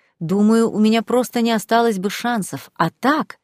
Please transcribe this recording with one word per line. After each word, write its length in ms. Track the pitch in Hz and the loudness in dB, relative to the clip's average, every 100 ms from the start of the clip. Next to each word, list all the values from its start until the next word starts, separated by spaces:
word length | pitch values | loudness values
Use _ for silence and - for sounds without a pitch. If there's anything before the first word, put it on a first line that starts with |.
| _ _ | _ _
думаю, 520 | 160 196 214 226 226 | -4 2 4 4 2
у 100 | 202 | 2
меня 220 | 214 226 | 2 2
просто 380 | 214 240 240 240 | 0 0 0 -2
не 120 | 233 | 0
осталось 460 | 226 - 233 233 196 | -2 0 0 2 -2
бы 100 | 196 | -6
шансов, 640 | - 240 233 180 135 - | -6 -4 -4 -6 -10 -16
а 160 | - 165 | -6 -6
так 480 | - 247 302 220 - | -2 0 0 -4 -12